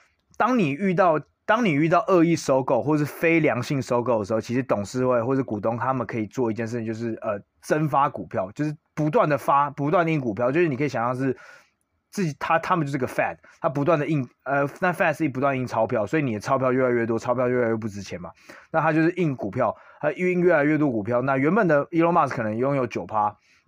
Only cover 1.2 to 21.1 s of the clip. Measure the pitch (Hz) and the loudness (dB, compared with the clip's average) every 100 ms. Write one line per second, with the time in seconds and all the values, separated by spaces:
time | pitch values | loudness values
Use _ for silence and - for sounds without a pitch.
1.2 | - _ - 220 220 139 160 175 175 185 | -4 _ 0 2 2 2 2 2 4 4
2.2 | 165 160 - 131 127 127 120 151 147 - | 4 2 2 0 2 0 0 0 -2 0
3.2 | 165 165 151 117 117 143 - 120 120 113 | 2 4 2 0 -2 -4 0 0 0 0
4.2 | 98 110 - 120 127 107 101 127 127 123 | 0 -4 -2 -2 0 -2 -2 -2 0 2
5.2 | 117 135 131 104 113 117 123 131 110 117 | 0 -2 -2 -4 -2 -2 -2 -4 -4 -6
6.2 | 104 - 117 107 113 120 110 110 117 107 | -6 -2 -2 -2 -6 -6 -6 -6 -6 -6
7.2 | 113 104 - _ - 156 156 139 143 - | -6 -8 -10 _ -4 -2 0 0 0 -2
8.2 | 156 113 95 123 151 151 _ - 151 151 | -8 -6 -6 -4 -6 -6 _ -4 0 2
9.2 | 165 139 - 143 143 139 143 180 165 156 | 2 0 2 2 2 -2 0 2 2 0
10.2 | 123 101 120 151 170 123 147 123 120 127 | -2 -2 0 2 0 0 -2 -2 -2 -2
11.2 | 135 - - - _ _ _ _ _ - | -2 -4 -10 -20 _ _ _ _ _ -4
12.2 | 170 139 - 165 - 180 143 139 123 - | -4 -2 0 0 2 0 0 -2 -4 -2
13.2 | 113 87 - - 165 139 143 160 139 151 | -4 -6 -16 -6 -4 0 2 2 2 -2
14.2 | 123 _ 127 139 143 - 180 165 175 - | -4 _ -4 -2 -2 -2 -2 0 0 0
15.2 | 156 127 139 131 123 117 110 120 101 160 | -2 0 0 0 -2 0 0 0 0 0
16.2 | 139 107 - 135 127 127 127 120 113 113 | -2 -2 -2 0 2 2 2 2 0 -2
17.2 | 127 123 123 123 117 113 113 98 92 90 | -2 0 0 0 0 -2 -4 -8 -12 -12
18.2 | 85 - - - - 160 156 160 160 185 | -14 -18 -20 -20 -4 0 2 2 2 2
19.2 | 165 127 104 123 113 - - - 151 160 | -2 -2 -4 -2 -2 -2 -12 -6 -4 -2
20.2 | 180 180 175 160 147 151 147 113 101 | 0 2 4 4 4 2 0 -2 0